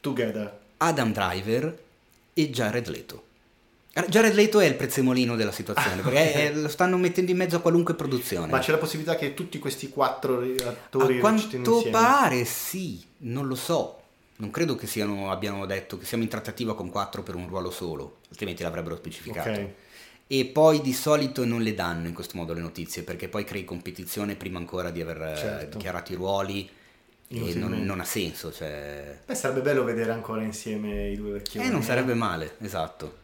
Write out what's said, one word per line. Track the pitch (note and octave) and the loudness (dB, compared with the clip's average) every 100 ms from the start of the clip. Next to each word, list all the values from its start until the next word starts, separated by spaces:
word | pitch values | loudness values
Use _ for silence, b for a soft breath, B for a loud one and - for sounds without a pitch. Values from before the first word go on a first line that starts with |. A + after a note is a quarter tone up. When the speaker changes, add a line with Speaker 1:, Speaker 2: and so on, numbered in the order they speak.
Speaker 1:
Together. | C#3+ B2 A2+ G#2+ G#2 - _ _ | -4 -2 -2 -2 -6 -10 _ _
Speaker 2:
Adam | D#3+ D#3+ A#2 | 2 4 2
Driver | G2+ F#2+ F#2 G2 A#2 D#3 E3 - _ _ _ _ | 2 0 0 0 0 0 -6 -18 _ _ _ _
e | - D3 | 0 0
Jared | B2 A2 A#2+ A#2+ | 2 0 0 -4
Leto. | D2+ - - - _ _ _ _ _ _ - - | -10 -10 -18 -18 _ _ _ _ _ _ -4 2
Jared | G#3 A3 | 6 6
Leto | G3+ G#3+ G#3+ | 8 6 8
è | F3 | 6
il | C3 | 4
prezzemolino | C3 - B2+ B2+ A#2+ A#2 | -2 2 4 4 2 2
della | G#2 | 0
situazione, | G2 G#2 G#2 - F#2 | -2 -2 0 0 0
Speaker 1:
Ah, | |
Speaker 2:
perché | F#2+ C3 | 2 4
Speaker 1:
ok. | D#3 | 6
Speaker 2:
è, | D3 D3 | 4 2
lo | D3+ D3+ | 2 -2
stanno | D3+ F3+ F#3 | 2 4 4
mettendo | F3+ F3+ F3+ | 4 2 2
in | F3+ | 2
mezzo | F#3 E3 | 2 2
a | |
qualunque | E3+ E3+ E3+ | 4 4 4
produzione. | E3 C#3+ B2+ - F#2 D#2+ | 0 0 -2 -2 -4 2
Speaker 1:
Ma | C3 | 2
c'è | - | 4
la | D#3 | 2
possibilità | D#3 D#3 D#3 E3 | 2 -4 -2 -2
che | C#3+ | -2
tutti | C#3 E3+ D3 | -4 -8 -6
questi | C#3 C3 C3+ | -6 -6 -8
quattro | - C3 - C3 B2+ | 0 2 2 0 0
ri-, | B2+ B2+ | 2 0
attori | B2 A#2 - C3+ C3+ B2+ | -2 -6 -4 2 4 6
Speaker 2:
A | |
Speaker 1:
recitino | |
Speaker 2:
quanto | G#3 A3 G#3+ C3 B2 | 6 4 2 -2 4
Speaker 1:
insieme? | A#2 A2+ | 4 4
Speaker 2:
pare | A2+ A#3 C#4+ A#3 B2+ | 6 6 8 6 4
sì, | A#2+ - - F#3 F3+ F2+ - _ | 0 -2 -6 -6 -6 -8 -12 _
non | C3 B2 C#3 | -6 -4 -2
lo | B2+ | -4
so. | - E3 - - - _ _ _ | 0 0 0 -6 -20 _ _ _
Non | G#2 | -6
credo | - E3+ | -2 0
che | B2 G#2+ | 0 -4
siano, | - G#2 G2+ G2 | -2 -2 -2 -2
abbiano | F#2+ G2+ G2 G2 | -2 -2 -4 -4
detto | G2 - F#2 | -4 -6 -10
che | - | -4
siamo | A#2 | -2
in | A2+ | -2
trattativa | G#2+ G#2+ - A2+ | -2 -8 -6 -4
con | G#2 F2+ | -4 -4
quattro | G2+ G2 - | -4 -6 -6
per | F#2+ | -8
un | F2 F2+ | -8 -6
ruolo | F#2+ F2+ | -6 -6
solo, | F2+ F2 D#2 C#2+ - _ | -6 -6 -6 -10 -14 _
altrimenti | - G2+ E2+ | -8 -8 -4
l'avrebbero | F2 E2 E2 E2 | -6 -4 -6 -8
specificato. | - E2 - G2+ E2 | -10 -12 -10 -6 -4
Speaker 1:
Ok. | G#2+ G2 - B B B B _ | -2 -4 -10 B B B B _
Speaker 2:
E | C3+ B2+ | 0 0
poi | - D#3 D#3 | 6 8 8
di | C#3 | 2
solito | B2+ - D3+ C#3 C3+ | 0 4 4 2 0
non | A#2+ A#2 | 0 2
le | A2 | 0
danno | G#2+ F2 E2+ E2+ | 0 -2 -2 -4
in | |
questo | E2+ F2+ F#2 | -8 -8 -8
modo | E2 | -6
le | E2 | -6
notizie, | E2+ E2 E2 - | -6 -8 -10 -8
perché | E2+ - F2+ | -8 -8 -6
poi | G#2 | -6
crei | G2+ G2+ F2+ | -6 -8 -8
competizione | F2+ F2+ F2+ F2+ - G#2 G2 | -10 -10 -12 -10 -6 -4 -6
prima | F#2+ F2+ | -8 -8
ancora | E2+ F#2 F2 | -8 -6 -6
di | E2+ | -6
aver, | E2 D#2+ | -6 -6
eh, | D#2+ D2+ | -6 -4
Speaker 1:
Certo. | D2 D2 D2+ D2+ | -4 -6 -10 -10
Speaker 2:
dichiarato | F#2+ F2 E2+ | -8 -8 -8
i | |
ruoli, | F2+ F#2 G2 G2 G2 F#2 b b b b _ _ | -6 -2 -2 -2 -4 -6 b b b b _ _
e | |
non, | A#2+ A2+ | -6 -4
Speaker 1:
Inutilmente. | F2 F2+ F#2 | -2 -2 -2
Speaker 2:
non | G2 F#2+ | -2 -4
ha | |
senso, | F2+ A2+ E2+ - E2 | -4 -2 -2 -4 -10
cioè | - D#2+ D2 C#2+ D2 C#2+ C#2+ - | -8 -8 -8 -10 -12 -12 -16 -8
Speaker 1:
Beh, | B3+ | -4
sarebbe | C3+ C3 | -2 0
bello | C3 C#3 | 2 2
vedere | A#2+ A2+ A2+ | 2 0 0
ancora | A2+ A2 A2 | -2 -4 -4
insieme | A2 G#2 - G#2+ G#2+ G#2 G2+ | -4 -6 -6 -4 -4 -4 -4
i | G2+ | -4
due | G#2 | -6
vecchioni, | G2+ - G#2 C4 | -6 -8 -4 -2
Speaker 2:
Eh, | |
non | G3 | 0
Speaker 1:
eh. | |
Speaker 2:
sarebbe | A2+ B2 C3 | 2 2 2
male, | A#2 A2+ E2+ D2+ - | 2 0 -2 -6 -8
esatto. | G#2 F#2 D#2 - D#2 - | -8 -4 -4 -6 -14 -14